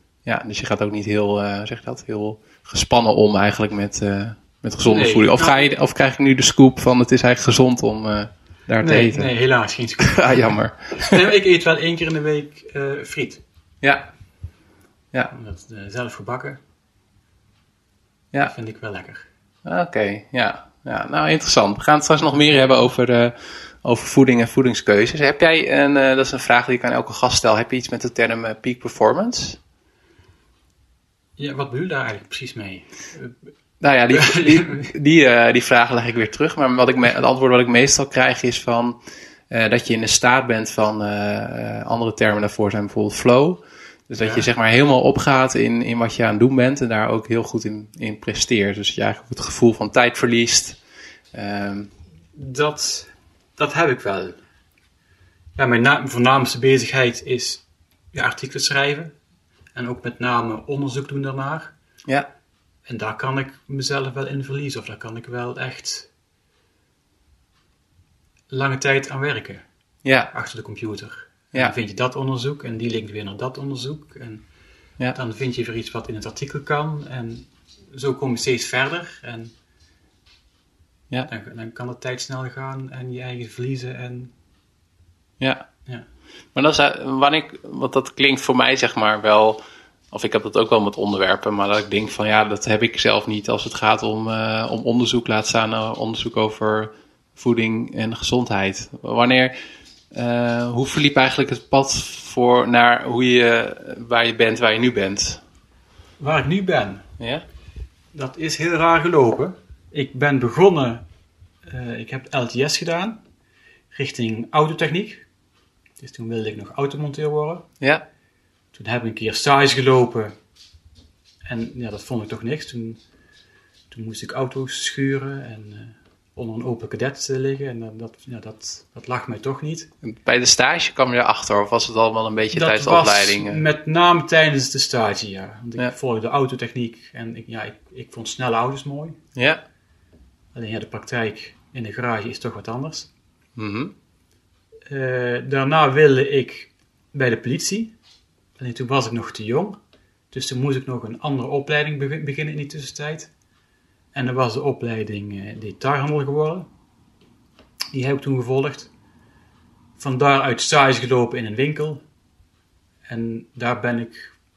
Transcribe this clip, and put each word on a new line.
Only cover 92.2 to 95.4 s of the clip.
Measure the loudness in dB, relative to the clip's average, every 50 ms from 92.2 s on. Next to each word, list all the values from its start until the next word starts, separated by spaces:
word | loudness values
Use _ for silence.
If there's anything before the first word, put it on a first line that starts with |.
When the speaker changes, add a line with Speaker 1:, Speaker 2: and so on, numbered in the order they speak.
| -2
Speaker 1:
ja, | 2 2 2 2
dat | 2 0 -4 -2
heb | -2 0 0 0
ik | 0 -2 0
zelf | 0 2 2 0 0
niet | -4 -6 -6 -4 -2
als | -4 -4 -4
het | -6 -8
gaat | -2 0 0 0 2 0
om, | -4 -4 -4 -4 -4
eh, | -4 -4 -4 -2 -4 -4 -4 -4
om | -6 -4 -2
onderzoek, | 0 0 2 2 2 0 -2 0
laat | 0 -2 -2